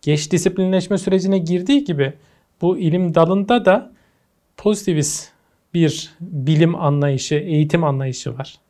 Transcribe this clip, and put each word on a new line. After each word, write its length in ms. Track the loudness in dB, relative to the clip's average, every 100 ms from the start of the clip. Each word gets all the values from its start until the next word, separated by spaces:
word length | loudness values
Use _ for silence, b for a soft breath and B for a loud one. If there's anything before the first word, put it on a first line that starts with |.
Geç 300 | 0 -2 0
disiplinleşme 640 | 0 0 -2 0 0 0 -4
sürecine 400 | 0 0 2 -2
girdiği 460 | 0 -4 2 0
gibi 280 | 0 -2 -2 -4 b b b _
bu 160 | -2 0
ilim 360 | 0 0 2
dalında 500 | 4 4 2 0 2
da 280 | 4 2 0 b b b b _ _ -4
pozitivist 760 | -2 -2 -2 -2 -2 -6 -12 _ _ _ _
bir 360 | 0 0 0 -12 _
bilim 540 | -10 -6 0 4 4
anlayışı, 600 | 2 0 0 0 -2 -2
eğitim 500 | -4 0 0 2 2
anlayışı 540 | 0 -2 -4 -6 -10 -10
var. 160 | -14 -16